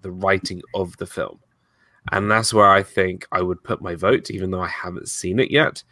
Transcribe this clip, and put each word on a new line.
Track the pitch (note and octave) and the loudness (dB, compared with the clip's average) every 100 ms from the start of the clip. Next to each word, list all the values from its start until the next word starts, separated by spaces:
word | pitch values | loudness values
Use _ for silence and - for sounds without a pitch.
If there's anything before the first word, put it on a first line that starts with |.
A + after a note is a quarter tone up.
the | F#2+ | -14
writing | F2+ F#2+ F#2+ - F2+ - | -4 0 0 -2 -12 -8
of | G2 F2+ - | -6 -6 -8
the | F#2+ | -10
film. | - - - _ _ _ _ _ _ - | -8 -8 -10 _ _ _ _ _ _ -4
And | - G#2 | -2 2
that's | A2 A2+ | 2 4
where | A2 G2+ | 6 8
I | G2 | 8
think | G2 - F#2 F2+ - | 4 0 0 -2 -6
I | F#2 | -4
would | F2+ F2+ | -2 -4
put | - - | -6 -6
my | F#2+ | -6
vote, | E2 F#2+ C3 - | -2 2 2 0
even | G2 F#2 | -6 -4
though | F#2 | -4
I | F2+ | -4
haven't | - F2+ F2+ - | -6 -10 -10 -10
seen | - F2+ G#2+ | -8 -2 -2
it | - | 0
yet. | C#3+ D#3 - - | 2 0 -4 -14